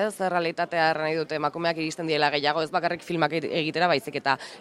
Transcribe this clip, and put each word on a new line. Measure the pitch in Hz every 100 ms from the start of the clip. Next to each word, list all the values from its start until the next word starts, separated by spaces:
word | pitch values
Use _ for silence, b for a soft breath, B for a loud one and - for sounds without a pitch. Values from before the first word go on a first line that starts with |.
| 214
ez? | 202
Errealitatea | 185 175 170 165 170 170 160
erran | 156
nahi | 156 160
dute | 151 156
emakumeak | 147 165 170 160
iristen | 160 156 160
diela | 147 147
gehiago, | 147 143 156
ez | 156
bakarrik | 175 170 175
filmak | - 170 151 160
egitera, | 143 165 156 160 175
baizik | 143 151 135
eta | 139 131 B B